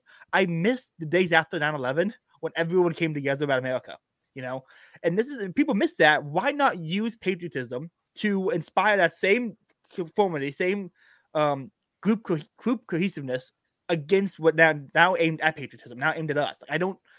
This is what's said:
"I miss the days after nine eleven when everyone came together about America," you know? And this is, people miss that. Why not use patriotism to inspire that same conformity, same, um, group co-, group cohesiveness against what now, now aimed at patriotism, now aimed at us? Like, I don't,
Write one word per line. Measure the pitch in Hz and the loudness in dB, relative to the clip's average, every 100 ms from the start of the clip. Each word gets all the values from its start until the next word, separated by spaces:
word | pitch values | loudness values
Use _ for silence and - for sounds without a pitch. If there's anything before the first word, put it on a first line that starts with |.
| _ - - | _ -20 -2
"I | 180 185 | 0 2
miss | 165 202 254 - - | 2 0 0 -6 -12
the | 156 | -2
days | 175 180 | 0 4
after | 165 156 175 | 2 2 -2
nine | 151 | -2
eleven | 147 127 147 202 - _ _ | -2 -2 0 -2 -6 _ _
when | 160 160 | -8 -4
everyone | 165 185 175 | 0 2 2
came | 165 165 | 0 -4
together | 147 139 139 | -2 -4 -2
about | 143 127 | 0 0
America," | 127 123 - 69 _ _ _ | 0 -4 -6 -16 _ _ _
you | 135 | -14
know? | 127 131 - - - - | -10 -10 -12 -20 -20 -4
And | 175 190 | 0 0
this | 262 | -2
is, | 269 190 | -6 -4
people | 262 294 | 0 0
miss | 208 339 - | 0 0 4
that. | 156 147 | 4 4
Why | 143 165 262 | 0 -2 -2
not | 285 269 175 | 0 0 0
use | 160 196 226 - | -4 -4 -4 -4
patriotism | 185 180 170 135 120 127 165 _ _ - | -4 -4 -6 -8 -6 -8 -10 _ _ -4
to | 208 196 190 | -2 0 0
inspire | 175 - 190 208 202 | -2 0 2 4 4
that | 165 | 2
same | - 190 233 233 - _ _ _ | 2 2 2 0 -10 _ _ _
conformity, | - 160 - 196 151 143 | -10 -4 0 0 0 -4
same, | 143 185 202 180 - _ _ _ | -2 -2 -2 -6 -16 _ _ _
um, | 156 147 135 127 _ _ _ | 0 0 0 -8 _ _ _
group | 196 226 | 0 0
co-, | - 160 - _ | 0 -4 -4 _
group | 226 277 - | -4 -4 -4
cohesiveness | 160 175 151 131 131 - _ _ _ - | -4 -2 -4 -6 -6 -8 _ _ _ -4
against | 170 143 190 196 - | -4 2 2 2 0
what | 160 156 | 2 6
now, | 160 147 135 | 4 4 -2
now | 156 175 180 | 4 4 4
aimed | 165 156 | 0 2
at | 156 | -2
patriotism, | 151 127 113 120 120 | -2 -10 -14 -18 -4
now | 156 156 | -2 -2
aimed | 156 | -2
at | 143 | -2
us? | 139 - | -2 -6
Like, | - | -6
I | 156 | -4
don't, | 185 170 _ | -4 -6 _